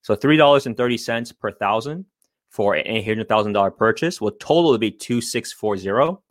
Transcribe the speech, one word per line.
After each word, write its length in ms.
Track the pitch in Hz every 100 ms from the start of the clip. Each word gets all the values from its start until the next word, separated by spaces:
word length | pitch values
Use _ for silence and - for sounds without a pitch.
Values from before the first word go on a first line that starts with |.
So 140 | - 165
three 220 | 139 156
dollars 280 | 147 139 135
and 100 | 110
thirty 220 | 123 117
cents 340 | - 117 117
per 200 | - 110
thousand 540 | - 101 110 131 165 190 _ _ _ _
for 260 | - - 78
an 100 | -
eight 180 | 110 104
hundred 240 | 110 107
thousand 240 | 107 107
dollar 180 | 101 98
purchase 480 | - 110 113 165 -
will 120 | 107
totally 460 | - - 160 165 117
be 140 | 110
two 300 | 98 - 120
six 320 | 117 120 -
four 240 | - 107 101
zero. 460 | 95 110 156 190 _